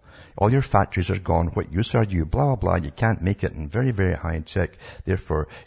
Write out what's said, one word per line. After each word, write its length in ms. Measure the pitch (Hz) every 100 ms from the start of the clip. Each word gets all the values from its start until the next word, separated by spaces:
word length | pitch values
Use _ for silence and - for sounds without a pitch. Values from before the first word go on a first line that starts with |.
| - - - -
All 140 | 208
your 100 | 135
factories 480 | - 101 - 98 87
are 80 | 95
gone. 300 | 92 82 85
What 240 | - -
use 240 | 85 117 123
are 80 |
you? 200 | 104 90
Blah, 300 | 78 113 143
blah, 220 | 117 90 87
blah. 80 | 76
You 60 |
can't 280 | - 113 110
make 220 | 90 101
it 100 | -
in 140 | 78 73
very, 240 | 110 131
very 240 | 98 92
high 240 | 80 82 80
tech. 400 | - - - - - -
Therefore, 440 | - 98 - 78 73 -